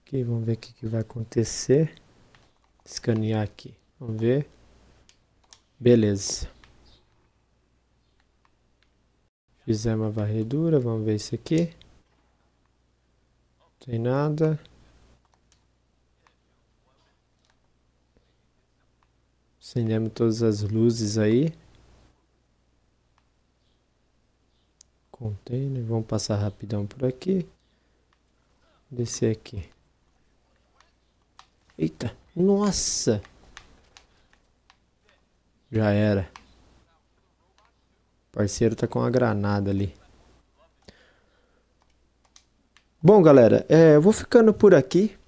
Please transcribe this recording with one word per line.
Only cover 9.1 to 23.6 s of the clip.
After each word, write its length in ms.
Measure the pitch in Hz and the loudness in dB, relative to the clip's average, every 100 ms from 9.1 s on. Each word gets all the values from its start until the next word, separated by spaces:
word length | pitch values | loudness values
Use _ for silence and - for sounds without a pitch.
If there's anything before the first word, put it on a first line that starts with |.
| _ _ _ _ _ | _ _ _ _ _
Fizemos 440 | - 110 113 110 110 | -6 -4 -2 -4 -4
a 20 | |
varredura. 680 | 110 104 110 110 139 165 156 | -6 -6 -4 -4 -4 -2 -2
Vamos 280 | 120 113 110 | -2 -4 -4
ver 80 | |
isso 200 | 107 - | -4 -6
aqui. 400 | 120 - 160 170 - - _ _ _ _ _ _ _ _ _ _ _ _ _ _ _ _ _ | -12 -4 -4 -4 -8 -20 _ _ _ _ _ _ _ _ _ _ _ _ _ _ _ _ _
Não 100 | _ _ | _ _
tem 200 | - 117 | -8 -4
nada. 600 | 117 135 147 151 156 151 - _ _ _ _ _ _ _ _ _ _ _ _ _ _ _ _ _ _ _ _ _ _ _ _ _ _ _ _ _ _ _ _ _ _ _ _ _ _ _ _ _ _ _ _ _ _ _ _ _ | -2 -2 -2 -2 -2 -2 -10 _ _ _ _ _ _ _ _ _ _ _ _ _ _ _ _ _ _ _ _ _ _ _ _ _ _ _ _ _ _ _ _ _ _ _ _ _ _ _ _ _ _ _ _ _ _ _ _ _
Acendemos 540 | - - 113 110 110 | -10 -6 -2 -2 -4
todas 300 | - 117 110 | -2 -2 0
as 180 | 117 104 | -2 -2
luzes 560 | 104 110 113 117 107 107 | -4 0 0 0 -2 0
aí. 380 | 107 113 160 - - - _ - _ _ _ _ _ _ _ _ _ _ _ _ _ _ _ _ | 2 2 0 -4 -20 -20 _ -20 _ _ _ _ _ _ _ _ _ _ _ _ _ _ _ _